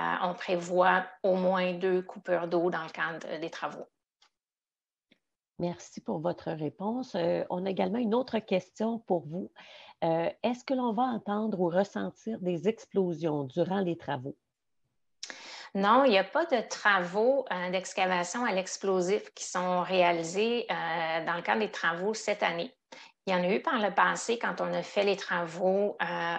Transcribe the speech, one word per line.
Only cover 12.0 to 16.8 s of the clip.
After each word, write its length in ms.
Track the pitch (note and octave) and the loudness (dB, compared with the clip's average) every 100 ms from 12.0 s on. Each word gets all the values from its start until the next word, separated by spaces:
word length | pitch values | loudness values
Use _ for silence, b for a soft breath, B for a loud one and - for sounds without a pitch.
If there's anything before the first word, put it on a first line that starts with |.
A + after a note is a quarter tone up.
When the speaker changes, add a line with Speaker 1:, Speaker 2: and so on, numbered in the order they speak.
| F#3 - A3 A3+ | -6 -6 -8 -4
Speaker 2:
des 300 | F3+ E3+ F#3 | -2 0 0
explosions 760 | A3+ - G3 F3+ D3+ D#3+ D3 | -2 -2 0 0 0 0 -2
durant 380 | C3+ F3 E3+ G3 | -2 0 0 2
les 160 | F3 E3 | 0 -2
travaux ? 400 | - C#3 C3+ - _ _ _ _ _ _ _ - - B B B B | -4 -6 -6 -12 _ _ _ _ _ _ _ -18 -16 B B B B
Speaker 1:
Non, 300 | G3 G3+ B3 | 0 6 8
il 60 | C#4 | 8
n'y 80 | F#3+ | 6
a 60 | |
pas 220 | F#3+ C#4+ E4 | 4 0 2
de 140 | A#3+ G#3+ | 0 0
travaux, 760 | - | 0